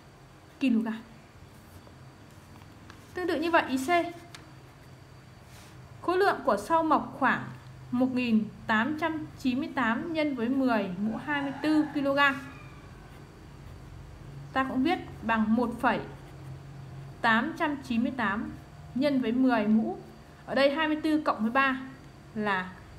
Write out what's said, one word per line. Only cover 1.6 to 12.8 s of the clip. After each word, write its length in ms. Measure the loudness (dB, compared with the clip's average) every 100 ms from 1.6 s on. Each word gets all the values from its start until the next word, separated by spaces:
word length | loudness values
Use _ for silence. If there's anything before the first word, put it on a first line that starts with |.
| -20 -20 -20 -20 -20 -20 -20 -20 -20 -20 -20 -20 -20 -20 -12
Tương 140 | -4 -2
tự 120 | 0
như 100 | 4
vậy, 120 | 4 4
ý 100 | 0
C. 100 | 4 2 2 -4 -14 -18 -18 -20 -20 -20 -20 -20 -20 -20 -20 -20 -20 -20 -20 -20 -20 -8
Khối 180 | -2 4
lượng 180 | 4 2
của 120 | 2 0
sau 260 | 2 2
mọc 340 | 4 2 0 0
khoảng 260 | 2 2 -2 -12 -16 -18 -6
một 240 | 0 2
nghìn 300 | 2 2 2 2 -4 0
tám 320 | 2 2 0
trăm 260 | -2 -2 -6 -4
chín 200 | -2 0
mươi 100 | -2
tám 380 | 0 0 0 -2
nhân 220 | 0 0
với 140 | 0 0
mười 420 | 2 2 2 0 -2
mũ 180 | -4 -4 -4
hai 160 | -4
mươi 100 | -4 -2
tư 220 | 2 2 2
ki-lô-gam. 400 | 0 0 4 4 2 -6 -14 -16 -16